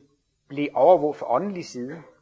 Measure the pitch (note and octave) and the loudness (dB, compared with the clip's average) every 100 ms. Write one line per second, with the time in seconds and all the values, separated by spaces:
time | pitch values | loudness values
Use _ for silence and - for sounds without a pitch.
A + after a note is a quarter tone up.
0 | _ _ _ _ - C#3+ C#3+ - D3 F3+ | _ _ _ _ -14 -6 -4 2 6 6
1 | D3 C#3+ - B2 G3+ F3+ - B2 B2 E3 | 4 -4 -2 -2 -2 -8 -12 -10 -12 -12
2 | - _ | -18 _